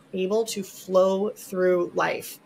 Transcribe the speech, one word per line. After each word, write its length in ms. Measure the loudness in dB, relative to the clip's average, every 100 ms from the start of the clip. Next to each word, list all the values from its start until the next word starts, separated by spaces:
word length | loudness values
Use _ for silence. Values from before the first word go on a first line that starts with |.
| -10
able 320 | -4 0 0 -2
to 160 | -6
flow 680 | -10 -12 0 4 4 2 -2
through 600 | -6 -8 0 2 2 0 -2
life. 440 | -2 -4 -10 -16